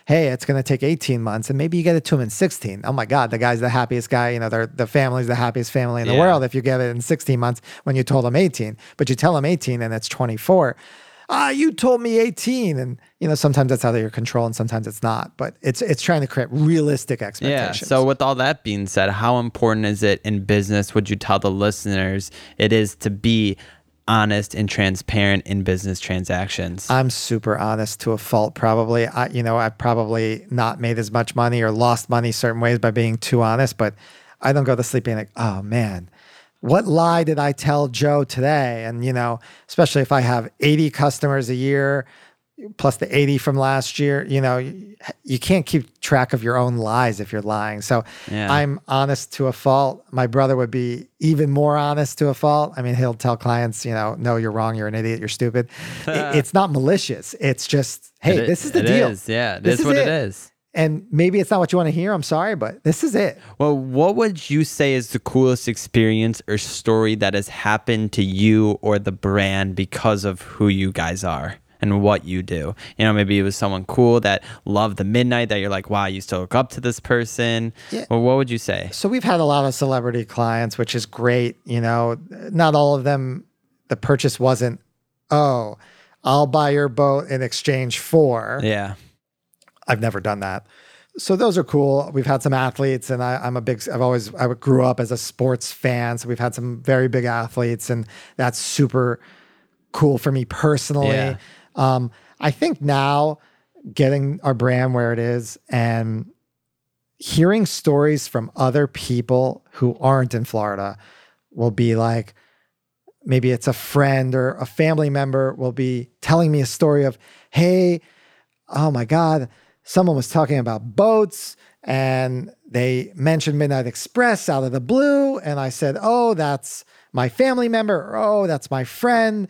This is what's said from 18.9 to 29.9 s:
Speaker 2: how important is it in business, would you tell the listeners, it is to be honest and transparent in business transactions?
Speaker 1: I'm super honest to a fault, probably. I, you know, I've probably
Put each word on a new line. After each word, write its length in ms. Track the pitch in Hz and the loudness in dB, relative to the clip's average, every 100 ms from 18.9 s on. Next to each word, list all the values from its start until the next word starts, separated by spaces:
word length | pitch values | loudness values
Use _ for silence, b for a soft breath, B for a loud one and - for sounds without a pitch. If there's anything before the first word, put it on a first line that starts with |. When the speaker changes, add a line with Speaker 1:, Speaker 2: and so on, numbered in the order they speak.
| - 95 | 0 0
Speaker 2:
how 280 | 101 117 123 | 2 2 2
important 460 | 117 - 117 110 107 | 0 0 2 2 0
is 180 | 104 | 2
it 160 | 107 95 107 | 2 2 0
in 180 | 104 | -2
business, 500 | 98 104 98 104 98 | 2 0 2 0 0
would 160 | 107 101 | 0 0
you 60 | 101 | -2
tell 240 | - 101 | 0 0
the 120 | 98 | 0
listeners, 800 | 95 101 107 104 98 95 98 - B B B | 0 0 -2 -2 -2 -2 -4 -8 B B B
it 160 | 104 | 2
is 220 | 110 107 - | 4 2 -2
to 140 | 107 | -6
be 460 | 101 117 113 107 95 B B B _ - | -2 0 2 2 -2 B B B _ 0
honest 440 | 113 107 104 107 - | 2 4 0 -2 -2
and 120 | 101 | -2
transparent 800 | - 98 95 - 107 101 98 - | 0 0 0 -2 2 2 2 0
in 160 | 98 | -4
business 380 | 95 92 95 92 | 0 -2 -2 -6
transactions? 880 | - 92 92 90 101 - 87 90 - | -4 -4 -2 -4 -4 -6 -8 -6 0
Speaker 1:
I'm 200 | 127 131 | 2 2
super 480 | - - 113 110 104 | -2 -4 -2 -2 -2
honest 440 | 107 110 110 - | -2 -2 -4 -4
to 100 | - | -4
a 60 | 107 | -4
fault, 380 | - 117 107 - | 0 0 0 0
probably. 520 | 113 110 113 117 113 | 2 2 2 0 0
I, 200 | 117 123 | -2 -4
you 140 | 123 | -2
know, 120 | 117 117 | -2 0
I've 200 | 113 - | -2 -2
probably 680 | 123 | 0